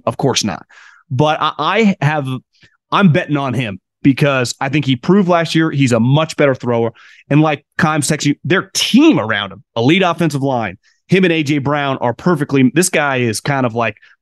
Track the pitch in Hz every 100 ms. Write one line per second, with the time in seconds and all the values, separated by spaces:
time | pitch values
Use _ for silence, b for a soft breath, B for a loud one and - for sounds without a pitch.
0 | - 117 135 113 104 - - b b b
1 | _ 127 151 156 151 - 160 202 220 185
2 | 143 156 131 127 - b b b _ 160
3 | 196 151 170 143 139 117 120 98 - _
4 | 143 127 143 135 123 - 139 151 131 127
5 | - 190 180 175 160 165 160 143 135 117
6 | 120 143 160 - 147 127 120 120 117 b
7 | b b _ 143 156 147 - - 151 156
8 | 139 151 143 147 143 175 185 - - 240
9 | 320 185 110 104 101 95 _ - 120 185
10 | 185 165 170 143 139 123 107 87 _ _
11 | _ 190 185 165 143 147 131 147 139 131
12 | 120 120 180 165 143 139 131 139 185 165
13 | 147 131 120 107 - 139 127 113 113 -
14 | b b